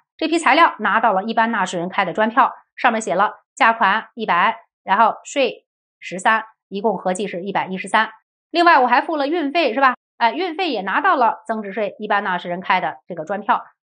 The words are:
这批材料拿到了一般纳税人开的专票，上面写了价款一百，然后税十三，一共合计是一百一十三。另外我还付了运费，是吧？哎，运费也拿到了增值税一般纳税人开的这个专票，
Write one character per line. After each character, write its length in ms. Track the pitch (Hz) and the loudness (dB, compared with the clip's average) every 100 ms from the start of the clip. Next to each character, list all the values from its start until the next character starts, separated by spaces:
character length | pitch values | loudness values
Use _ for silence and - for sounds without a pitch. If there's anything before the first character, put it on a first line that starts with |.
| _ - | _ -8
这 100 | 214 | -2
批 100 | 330 | 0
材 160 | 311 | 2
料 220 | 285 330 - | 4 4 2
拿 200 | 208 202 | 0 2
到 140 | 240 | 2
了 100 | 190 | 0
一 100 | 214 | -2
般 180 | 226 226 | -2 0
纳 140 | 226 180 | -2 -4
税 140 | 180 | -4
人 100 | 175 | -6
开 160 | 196 185 | -2 -2
的 80 | |
专 160 | 165 220 | 0 0
票， 240 | 226 233 - _ - | 2 2 0 _ -2
上 160 | 254 | 0
面 100 | 226 | 0
写 140 | 220 175 | 2 4
了 240 | 208 - _ - | 2 -2 _ 2
价 180 | 233 | 2
款 360 | 226 202 214 - | 4 2 0 -4
一 100 | - 214 | -8 -2
百， 280 | 175 202 220 _ _ | 2 2 -2 _ _
然 160 | - 196 | -2 2
后 160 | 226 - | 2 0
税 420 | - 285 247 - _ _ _ _ | -6 -2 -2 -2 _ _ _ _
十 200 | - 175 | -12 -2
三， 240 | 226 220 - _ - | 2 2 0 _ -12
一 120 | 196 | -4
共 160 | 220 190 | -4 -2
合 160 | 190 | -4
计 140 | 185 196 | -4 -6
是 160 | 180 | -8
一 80 | 196 | -6
百 160 | 190 147 | -4 -4
一 100 | 185 | -6
十 100 | 190 | -2
三。 220 | 214 220 - _ _ _ | -2 -2 -6 _ _ _
另 120 | 339 339 | 2 4
外 140 | 311 | 6
我 80 | 247 | 4
还 140 | 254 | 2
付 140 | 302 311 | 0 -2
了 120 | 277 | -2
运 240 | 349 285 | -2 -2
费， 220 | 330 294 | 0 0
是 80 | 226 | 2
吧？ 140 | 269 240 _ - | 0 0 _ -2
哎， 140 | 233 | -2
运 240 | 240 370 320 | 0 -6 -4
费 160 | 370 | -4
也 100 | 226 | -4
拿 200 | 190 220 | -4 -2
到 140 | 381 311 | 0 2
了 280 | 233 - - | 2 -2 -6
增 160 | 220 | -8
值 100 | 202 | -8
税 240 | 190 202 - | -6 -6 -6
一 80 | 214 | -4
般 160 | 208 | -2
纳 140 | 208 180 | -2 -4
税 120 | 180 | -6
人 100 | 175 | -6
开 220 | 185 185 | -2 0
的 160 | 170 - - | -2 -8 -12
这 80 | 175 | -12
个 80 | 156 | -8
专 160 | 196 | -6
票， 220 | 208 208 - _ | -2 -2 -4 _